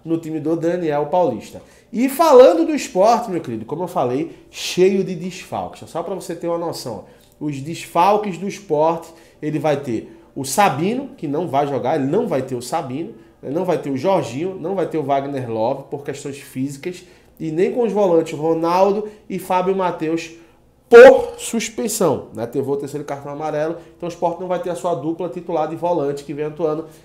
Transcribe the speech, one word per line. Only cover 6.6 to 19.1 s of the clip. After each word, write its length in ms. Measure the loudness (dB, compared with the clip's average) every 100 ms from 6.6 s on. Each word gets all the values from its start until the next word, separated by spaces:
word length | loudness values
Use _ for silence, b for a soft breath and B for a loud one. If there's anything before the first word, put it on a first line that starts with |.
| -4 -8 -10 -12 b b b -10
ó, 40 | -8
os 140 | -6
desfalques 800 | -8 -10 -2 2 4 4 0 -6
do 100 | -8
Sport, 600 | -10 -4 0 2 0 -8 B B _
ele 180 | -6 -2
vai 180 | 0 -2
ter 400 | -2 -6 B B B
o 120 | -10 -4
Sabino, 640 | 2 2 2 -2 -4 -8 -10
que 100 | -6
não 200 | -4 -2
vai 200 | -2 0
jogar, 300 | -2 -2 -2
ele 120 | 0
não 160 | 0 0
vai 140 | -2
ter 140 | -4 -8
o 60 |
Sabino, 520 | -6 -6 -6 -8 -10 B B _
né? 100 | -8
Não 120 | -4
vai 140 | -2 -2
ter 140 | -4
o 60 | -2
Jorginho, 600 | 0 0 -2 -6 -8 -6
não 140 | -6
vai 140 | -4 -4
ter 100 | -4
o 60 |
Wagner 460 | -2 -2 -2 -6 -6
Love 340 | -2 -2 -4 -8
por 140 | -10
questões 340 | -10 -10 -10 -12
físicas, 680 | -10 -6 -6 -6 -10 -12 b b b -10
e 120 | -6
nem 200 | 0 0
com 120 | 0
os 80 | 0
volantes 460 | 2 4 4 2 -2
Ronaldo 720 | -2 0 2 4 4 2 -6